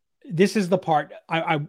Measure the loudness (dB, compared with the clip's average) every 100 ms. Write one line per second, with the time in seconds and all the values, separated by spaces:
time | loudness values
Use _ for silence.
0 | _ _ -6 2 2 2 0 0 2 0
1 | 0 -12 -6 -4 -2 -2